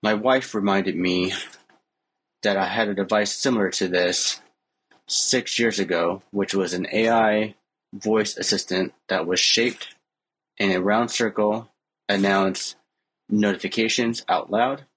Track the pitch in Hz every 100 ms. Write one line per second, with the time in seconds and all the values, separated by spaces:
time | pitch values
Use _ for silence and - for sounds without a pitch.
0 | 107 107 117 131 131 110 101 98 95 80
1 | 92 90 90 - - - _ _ _ _
2 | _ _ _ _ 107 98 92 104 107 98
3 | 98 110 104 - 139 120 98 - 95 90
4 | 90 90 - - _ _ _ _ _ _
5 | _ - - 127 - - 117 104 87 85
6 | 85 90 _ 101 95 98 90 90 92 107
7 | 113 113 110 107 107 - _ _ _ 101
8 | 107 110 104 - - 95 - 92 92 _
9 | - 95 82 90 - - 120 - - -
10 | _ _ _ _ _ _ 98 92 95 110
11 | 117 - 113 104 107 107 113 _ _ _
12 | - 101 98 98 95 92 - - _ _
13 | _ _ _ 107 104 95 110 117 113 -
14 | 117 117 - 87 - 104 127 139 143